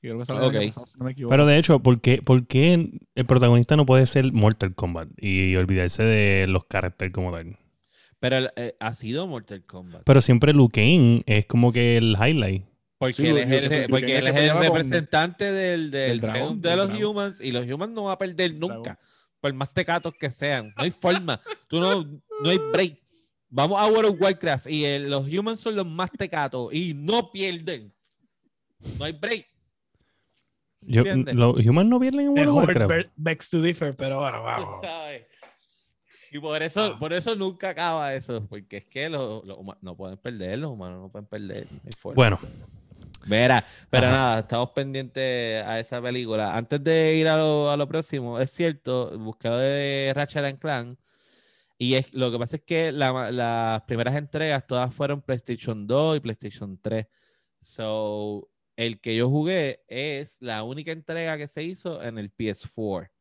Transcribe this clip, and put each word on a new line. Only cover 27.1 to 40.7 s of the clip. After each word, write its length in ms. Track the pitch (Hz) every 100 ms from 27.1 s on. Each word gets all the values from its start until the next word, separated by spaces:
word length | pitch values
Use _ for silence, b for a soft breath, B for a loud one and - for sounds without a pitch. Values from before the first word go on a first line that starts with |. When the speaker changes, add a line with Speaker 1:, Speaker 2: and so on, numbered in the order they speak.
| 233 -
Speaker 2:
pierden. 640 | 190 190 175 160 151 104 _ _ _ _ _ _ _ _ _ - -
No 80 | 147
hay 60 |
break. 340 | 156 208 226 - _ _ _ _ _ _ _ _ _ _ _ _ _
Speaker 3:
Yo, 180 | - 113
Speaker 2:
¿Entiendes? 340 | 196 131 131 123
Speaker 3:
los 200 | 120 123 113
humans 240 | 143 208
no 100 | 247
pierden 220 | 254 269
en 80 | 285
World 180 | 285 294
of 60 | 285
Speaker 4:
Mejor 80 | 208
Speaker 3:
Warcraft. 240 | 180 104
Speaker 4:
ver-, 220 | 165 185 -
begs 340 | 156 160 -
to 120 | 170
differ, 340 | 165 170 151 131
pero 240 | 135 135
bueno, 240 | 143 117
vamos. 380 | 117 117 - 101
Speaker 2:
Tú 60 | -
sabes. 360 | 165 151 135 113 b b b b _ _ _ _ _ -
Y 80 | 147
por 220 | 151 151
eso, 300 | 160 190 214
Speaker 4:
Ah. 60 | 165
Speaker 2:
por 140 | 156
eso 220 | 175 175 226
nunca 340 | 190 180 190
acaba 440 | 165 170 160 143 135
eso, 300 | - 117 104
porque 280 | 101 98 101
es 80 | -
que 220 | 135 151
los, 360 | 156 127 110 95
los 120 | 98
huma-, 200 | 98 -
no 140 | 92 87
pueden 220 | 95 95
perder, 420 | - 120 92 107
los 120 | 151